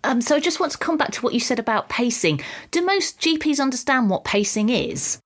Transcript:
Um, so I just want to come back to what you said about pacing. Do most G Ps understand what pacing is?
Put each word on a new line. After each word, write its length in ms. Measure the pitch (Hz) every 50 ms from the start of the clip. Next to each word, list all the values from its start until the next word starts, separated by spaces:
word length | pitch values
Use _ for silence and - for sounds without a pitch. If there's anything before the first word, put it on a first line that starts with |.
| -
Um, 180 | 294 254 240
so 140 | 226 - 302
I 40 | 302
just 200 | 294 349 - -
want 120 | 381 294
to 60 | -
come 180 | - - - 330
back 160 | 302 285 - -
to 80 | -
what 120 | - 240 -
you 60 | 240
said 180 | 233 - 247
about 320 | 233 226 240 220 214 - -
pacing. 500 | - - 247 247 233 - - 165 151 139 - - - - - -
Do 160 | - 339 359
most 340 | 359 392 392 - - - _
G 180 | - 320 330
Ps 220 | 311 - 311 285 269
understand 520 | 277 269 254 247 - - 269 262 233 202
what 120 | 185 - -
pacing 460 | - - 208 208 - - 214 208 220
is? 500 | 247 185 - - - - - - - - _